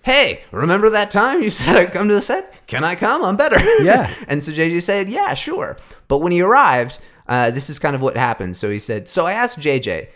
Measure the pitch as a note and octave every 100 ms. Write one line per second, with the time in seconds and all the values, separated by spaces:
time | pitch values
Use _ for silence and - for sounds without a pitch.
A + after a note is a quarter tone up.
0 | - C4+ G3 F2 - F#2 D#3+ G3 A3 G#3+
1 | G#3 G3+ A#3+ E4 G#3+ - C3 F3 F3+ F3+
2 | G#3 G3+ - F#4+ F#4+ - - B2 D#3+ F3+
3 | G#3+ C#4+ F#3+ G3+ D4+ - G#4+ A4+ E3 B3
4 | F2 - - D3 D3 D#3 E3 E3+ E3+ G3+
5 | G3 C#4 G4 - - F4 - - - -
6 | - C#3+ F3 F3 F#3 C4 A3 B2+ A#2+ -
7 | - _ - B2 A#2+ B2+ C#3 C#3 D3+ C#3
8 | C3 A#2 B2 A2+ F#2 F2+ G#2+ G#2 - G#2+
9 | - - E3+ G#3+ A#3+ D#3+ D3 C3+ A2 E2
10 | -